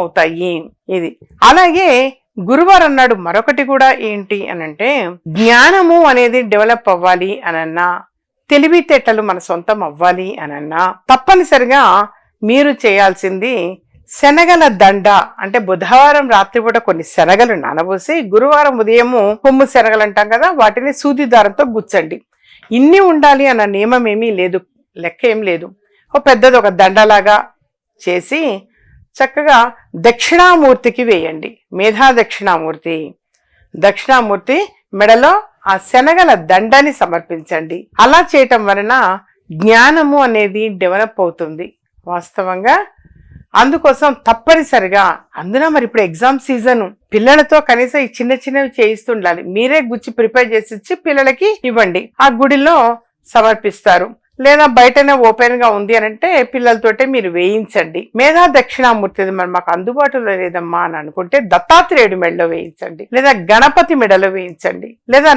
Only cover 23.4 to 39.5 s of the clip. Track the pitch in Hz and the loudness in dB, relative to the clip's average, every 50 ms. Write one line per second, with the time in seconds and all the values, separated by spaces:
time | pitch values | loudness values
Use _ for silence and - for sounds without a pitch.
23.4 | 277 269 247 226 208 254 247 196 208 233 254 247 240 220 208 214 233 233 214 180 | 2 0 0 0 -2 -2 -2 -2 -2 0 0 0 0 -2 -2 -2 -4 -4 -2 -2
24.4 | 180 180 180 185 - _ _ _ _ _ _ - 170 170 - _ - 240 220 220 | -4 -4 -4 -6 -8 _ _ _ _ _ _ -14 -12 -12 -6 _ -2 -2 -2 -2
25.4 | 214 190 170 160 175 175 - _ _ _ _ _ _ _ - 285 277 285 254 214 | -4 -4 -4 -6 -8 -14 -20 _ _ _ _ _ _ _ -6 0 2 2 2 4
26.4 | 226 262 254 247 208 202 185 175 196 190 196 214 214 214 208 202 196 208 208 208 | 4 4 4 4 2 2 2 2 2 2 4 4 4 4 4 4 4 2 2 0
27.4 | - - _ _ _ _ _ _ _ _ _ _ - 180 180 180 170 - 269 311 | 0 -6 _ _ _ _ _ _ _ _ _ _ -6 -6 -4 -4 -4 -6 -6 -4
28.4 | 320 277 196 196 190 _ _ _ _ _ _ _ _ _ _ - 269 247 - 294 | -4 -4 -6 -8 -12 _ _ _ _ _ _ _ _ _ _ -4 -4 -4 -4 -2
29.4 | 294 302 277 233 233 247 - _ _ _ - 170 165 233 233 240 - - 339 339 | 0 2 4 4 2 0 -4 _ _ _ -6 -2 0 0 0 0 0 0 2 4
30.4 | 359 359 359 339 294 269 254 247 - 240 233 - 247 233 208 170 160 160 160 156 | 4 4 4 4 4 4 2 2 0 -4 -4 -2 -2 0 0 0 -2 -6 -10 -12
31.4 | 160 226 233 _ _ _ - 180 196 220 214 208 269 269 254 233 214 - - - | -14 -16 -18 _ _ _ -6 -2 -2 -2 2 2 2 4 4 2 0 -2 -4 -6
32.4 | 196 196 175 160 160 156 156 156 - 175 165 160 156 143 - _ _ _ _ _ | -4 -2 -2 -2 -4 -6 -10 -10 -10 -10 -10 -10 -10 -14 -18 _ _ _ _ _
33.4 | _ _ _ _ _ _ - 175 156 202 190 - - - 262 254 226 214 202 190 | _ _ _ _ _ _ -6 -2 0 0 0 -2 -2 0 2 2 2 0 -4 -4
34.4 | - - 262 339 403 - _ _ _ _ - 196 208 208 226 233 262 311 370 427 | -4 -4 -2 -2 -4 -6 _ _ _ _ -4 0 2 4 4 4 4 2 2 0
35.4 | 427 - _ _ - 196 190 185 - - - 254 262 302 339 359 359 330 240 175 | -2 -8 _ _ -6 -4 -4 -4 -4 -2 0 2 2 2 2 2 4 4 2 2
36.4 | 160 156 185 190 220 220 247 277 285 294 269 - 180 170 170 170 - - 175 165 | 2 0 0 0 2 2 2 2 2 0 -2 -4 -4 -4 -4 -6 -8 -10 -12 -12
37.4 | 156 - 180 160 160 160 165 180 - _ _ - 214 254 294 339 359 - - 285 | -10 -8 -8 -8 -8 -8 -12 -14 -14 _ _ 2 2 4 4 4 2 2 2 0
38.4 | 262 - 247 226 214 202 196 196 202 220 254 262 233 185 190 196 - _ _ _ | 2 2 0 0 0 0 -2 -2 -2 -2 0 0 0 -2 -2 -6 -10 _ _ _
39.4 | _ - | _ -16